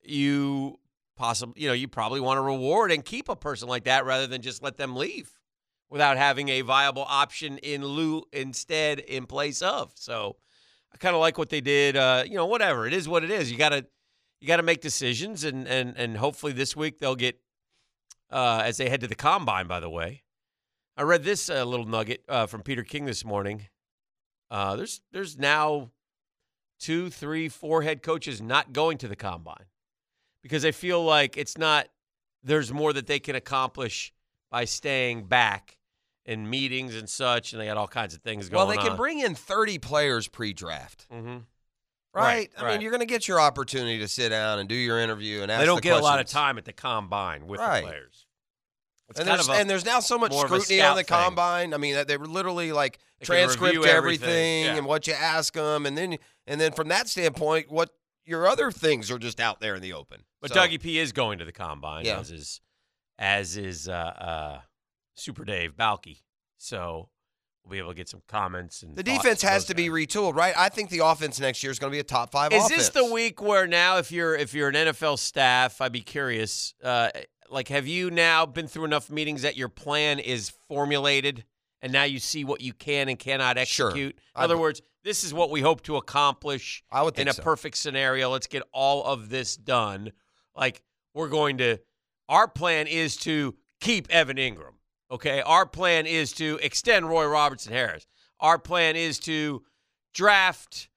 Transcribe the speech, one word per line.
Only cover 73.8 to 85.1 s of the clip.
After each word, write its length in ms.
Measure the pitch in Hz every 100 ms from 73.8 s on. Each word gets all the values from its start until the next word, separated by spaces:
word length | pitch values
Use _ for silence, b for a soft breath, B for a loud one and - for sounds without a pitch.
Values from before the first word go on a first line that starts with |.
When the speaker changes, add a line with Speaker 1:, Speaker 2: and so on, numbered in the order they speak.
| 180 185
Speaker 1:
if 140 | 160
you're, 240 | 170 165 156
if 180 | 139
you're 160 | 147 143
an 60 | 143
N 120 | 160
F 120 | 147
L 140 | 156 139
staff, 640 | - - 131 127 127 -
I'd 100 | 131
be 100 | 120
curious, 720 | - 147 135 113 107 - - _
uh, 260 | 127 123 117 - - _ _
like, 180 | 135 131
have 180 | 143 135
you 220 | 175 180
now 340 | 170 165 160 160
been 220 | 165 156
through 180 | 156 160
enough 240 | 147 -
meetings 340 | 151 151 147
that 120 | 139 131
your 140 | 123
plan 500 | - 147 147 151 143
is 320 | 123 123 101 - _
formulated 800 | 143 143 143 143 139 139 127 - _ _ _
and 120 | 131
now 100 | 135
you 140 | 143 135
see 240 | - 156
what 180 | 139 -
you 120 | 123
can 360 | - 147 143 135
and 100 | 127
cannot 380 | 135 135 127 127 127
Speaker 2:
Sure. 220 | - 120
Speaker 1:
execute? 260 | 87 139 -
In 60 | b -
Speaker 2:
I 80 | 165
Speaker 1:
other 100 | 170
Speaker 2:
b- 60 |
Speaker 1:
words, 200 | 160 147 _ _
this 200 | 196